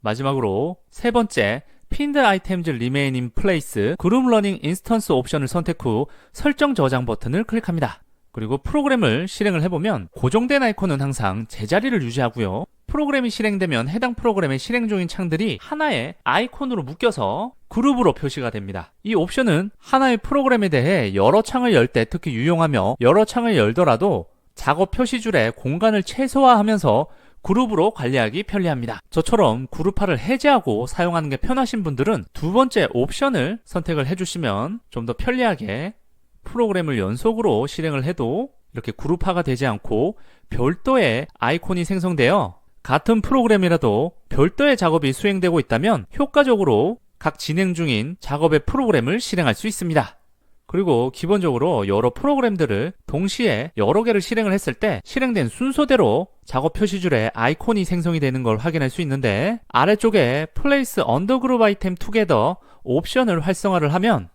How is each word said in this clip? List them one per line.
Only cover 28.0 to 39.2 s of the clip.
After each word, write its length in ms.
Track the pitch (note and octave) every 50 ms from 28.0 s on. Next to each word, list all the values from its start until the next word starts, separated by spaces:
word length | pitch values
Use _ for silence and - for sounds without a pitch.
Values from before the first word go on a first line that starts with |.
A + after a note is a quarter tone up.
| C#3 A#2+ C3 C3+ A#2 G#2+ G#2+ E3+ G#3
편리합니다. 560 | - - G3+ F#3 E3+ D3+ B2+ A#2 A#2 A2+ - - _
저처럼 560 | - D#3+ E3 - - A#3 G3 C3 A2 A#2+ C3 B2+
그룹화를 520 | - - D#3+ F#3+ G3 - G3+ G3 E3 B2
해제하고 680 | G#2 E3 B3+ C4 - D4 C#4+ B3 - - A2 G#2 A#2+ C3
사용하는 420 | - - F3 F3 E3+ E3+ D#3 D3
게 80 | C3+ C3
편하신 460 | - - B3+ C4 C4 A#3 - A3+ G3
분들은 420 | D#3+ C#3+ B2 C3 G#3 A3 C#3+ F#2 - _
두 180 | - - D#3
번째 380 | F#3 A3+ C4 B3+ - A3+ E3+ - -
옵션을 640 | B2 B2 F3 - - C#4+ C#4 B3+ F3+ B2 D3 G#3 A#3 _
선택을 440 | - - F3+ E3+ - E3+ D3+ C3+ C3
해주시면 760 | F3+ F3+ F#3 E3+ - F3 E3 A#2+ G2 G2 A2+ D#3 G3+ A#3 _ _
좀 160 | - B2 A#2
더 80 | A#2 A#2+
편리하게 800 | - - - B3 B3+ B3+ A3+ F#3+ C3+ A2 G#2 G2 A#2 D3+ F#3+ A3 _ _ _ _ _ _ _ _ _ _
프로그램을 520 | - - A#3 A#3+ A3 G3 F#3 E3+ D#3 C#3 A#2
연속으로 720 | F#2+ F#2+ G#2+ B2+ - A3 A3+ A3 A3+ G#3 B2+ G#2 B2 C#3
실행을 380 | - - D#3+ D#3+ D3 C3+ B2+
해도 460 | D3+ F3+ - C3 A#2 C3 F#3 B3+ C#4+ _ - _ _
이렇게 200 | _ B2 - - G#2+
그룹화가 480 | - - - E3+ F3